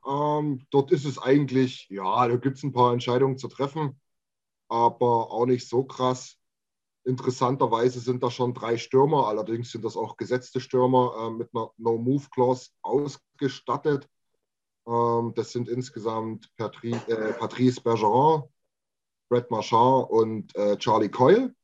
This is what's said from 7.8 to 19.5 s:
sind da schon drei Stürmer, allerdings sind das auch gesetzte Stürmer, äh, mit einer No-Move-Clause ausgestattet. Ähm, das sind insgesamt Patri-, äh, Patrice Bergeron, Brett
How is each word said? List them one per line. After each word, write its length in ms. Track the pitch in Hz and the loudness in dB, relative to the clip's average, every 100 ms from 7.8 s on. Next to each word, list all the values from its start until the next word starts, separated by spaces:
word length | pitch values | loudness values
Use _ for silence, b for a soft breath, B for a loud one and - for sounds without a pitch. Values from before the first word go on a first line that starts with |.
| 123 123 | 0 -2
sind 220 | 123 123 | -6 -2
da 80 | 127 | -2
schon 240 | 120 123 | -2 -4
drei 240 | 117 110 117 | -4 -4 -4
Stürmer, 480 | - 131 143 151 113 | 0 4 4 4 0
allerdings 440 | 107 104 117 120 | -2 -4 -6 -6
sind 140 | 113 | -8
das 120 | 107 - | -8 -6
auch 200 | 110 - | -8 -8
gesetzte 440 | 98 127 127 131 | -4 -4 -4 -8
Stürmer, 540 | 123 131 127 131 123 110 | -2 2 4 4 2 -2
äh, 120 | 113 | -8
mit 200 | 113 117 | -8 -8
einer 160 | 120 110 _ | -8 -8 _
No-Move-Clause 920 | 113 113 117 139 139 - 123 127 - _ | -4 -2 0 -2 -4 -2 0 0 -6 _
ausgestattet. 1300 | - 127 143 - _ _ 139 - - 143 151 143 - _ _ _ _ _ _ _ - | -4 -2 -2 -10 _ _ -6 -6 -6 -4 -2 -2 -4 _ _ _ _ _ _ _ -6
Ähm, 480 | 117 117 117 117 113 | 0 0 0 -2 -4
das 160 | 107 | -6
sind 160 | 120 120 | -6 -6
insgesamt 840 | 120 127 - 110 113 110 110 _ _ | -6 -6 -8 -6 -4 -6 -10 _ _
Patri-, 380 | 107 - 117 117 - | -10 -8 -8 -8 -4
äh, 240 | 113 110 | -4 -2
Patrice 460 | - 113 - 127 123 | -4 -8 2 2 2
Bergeron, 640 | - 117 107 113 151 160 139 _ _ _ _ _ _ _ _ | 0 2 4 4 4 2 -2 _ _ _ _ _ _ _ _
Brett 220 | 123 120 | -2 0